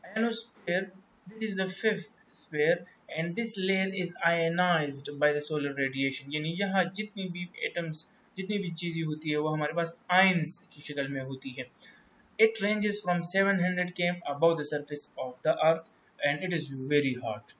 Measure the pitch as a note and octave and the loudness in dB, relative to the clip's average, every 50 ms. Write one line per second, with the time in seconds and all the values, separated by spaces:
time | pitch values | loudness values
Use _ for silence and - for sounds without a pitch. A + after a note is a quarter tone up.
0 | - F3+ G3+ A3 A3+ A#3 A3 - - - _ - - F3 F3 F#3 F#3+ F#3+ - - | -18 -8 -2 0 0 0 0 -2 -6 -8 _ -12 -4 0 0 0 0 -2 -10 -20
1 | - _ _ _ _ F#3 G#3+ A3 A3+ G#3 F#3+ F#3+ F#3+ F3+ - - - A3 G3+ D#3+ | -20 _ _ _ _ -18 -8 -4 -4 -2 0 0 -2 -2 -2 0 0 0 0 0
2 | D#3 - _ _ _ _ _ _ _ - D#3+ D3+ D3 D#3 F3 F3 F#3 - - _ | -4 -12 _ _ _ _ _ _ _ -6 0 2 4 4 4 2 0 -16 -20 _
3 | _ - - D#3 E3 F3 E3+ A3+ A3+ A3 - G3 F#3+ F#3 F#3+ F#3+ F#3+ F#3+ F#3+ F#3+ | _ -10 -4 -4 -2 -2 -2 -2 -2 -2 -2 0 0 2 2 2 2 0 0 -2
4 | F3 E3 - - F3+ E3+ E3+ E3+ E3 E3 E3+ F3 F3+ F3+ F3 D#3+ D3+ C#3+ C#3 C#3 | -4 -4 -4 0 2 2 2 4 2 2 4 4 4 4 4 2 2 0 -4 -6
5 | C#3 - D3 C#3+ D3 D3+ D3 D3 D3 - D#3 D3+ C#3 C#3+ C#3 C#3 C#3 C3+ C3 C3+ | -8 -10 -2 2 4 4 4 2 -2 -2 -2 -2 -2 -2 -2 -2 -2 -2 0 0
6 | C#3 C3+ C3+ - C3 C#3 D3 D3+ D3+ D#3+ E3 F3+ G3+ F#3+ F#3+ G3 F3+ E3 - G3+ | 0 0 0 -4 -8 -6 -4 -4 -2 -2 -2 -2 -2 2 2 2 2 2 0 -6
7 | G#3 G#3 _ G3+ F#3+ F3+ E3+ F3 F3+ E3+ - - - - - F3 E3 E3 D3+ - | -6 -6 _ -8 -6 -6 -6 -6 -8 -10 -8 -6 -6 -4 -4 -2 -4 -4 -4 -8
8 | - - _ _ _ _ _ - F#3+ F#3+ G#3 G3+ F3+ F3 E3 - F3+ F3 D#3+ E3 | -10 -12 _ _ _ _ _ -8 -6 -2 -2 -2 -2 -2 -4 -2 -4 -2 -2 0
9 | E3 D#3 D3+ D3+ - D#3 D3+ D3+ D3+ D#3 D#3 D#3 D3+ D3 D#3 E3+ E3+ E3 E3 - | -2 -2 -2 -4 -2 -2 0 0 0 0 0 0 -2 -2 0 -2 -2 -2 -4 -10
10 | _ - F3+ F#3 F#3+ F#3+ F3+ E3+ D3+ - - - - _ - D3 - - D3 C#3+ | _ 4 6 6 6 6 4 2 2 0 -2 -6 -8 _ -20 -16 -10 -8 -4 -4
11 | C#3 C3+ C#3 C3+ C3 C3 C3+ C3 - C3+ B2 C3+ B2+ - _ _ - - - - | -4 -2 -4 -6 -6 -6 -8 -8 -10 -10 -10 -10 -10 -12 _ _ -20 -20 -20 -20
12 | _ _ _ _ _ _ _ - A3 A3 A3 - G3 G#3 G#3+ G#3+ G3+ G#3+ G3+ - | _ _ _ _ _ _ _ 4 4 4 4 0 0 0 0 2 2 0 0 0
13 | - F#3 F3 F3 E3 - - G3 G3 G3 G3 F#3 F3 F#3 F3+ F3+ F3+ F3 - - | 0 0 0 0 0 0 2 2 4 4 4 2 2 2 2 0 -2 -4 -2 -2
14 | F3 F3 F3+ F3 - D3 C#3+ C#3 D#3+ E3+ E3 D#3 D3 D3 D3+ D3 D3 - D3 C#3+ | 0 0 0 -2 -4 -6 -2 4 4 4 4 4 0 -2 -2 -2 -4 -4 -6 -6
15 | - - - - C3 B2+ B2+ - _ D#3 D#3 - D#3 D#3+ E3 D#3+ - - _ _ | -6 -8 -6 -6 -6 -6 -6 -2 _ 0 2 4 4 4 4 2 -2 -14 _ _
16 | _ _ _ - - C#3+ D3 D#3 F#3+ F3+ E3+ D#3+ C#3 C3+ C3+ C3 C3 C#3 D3 D3 | _ _ _ -2 0 0 0 0 -2 -2 -2 -2 -2 -4 -6 -6 -2 2 2 4
17 | C#3+ C3+ B2+ A#2+ B2+ A#2 G#2+ G#2 - - - _ | 4 2 -2 -2 -4 -6 -6 -6 -8 -16 -20 _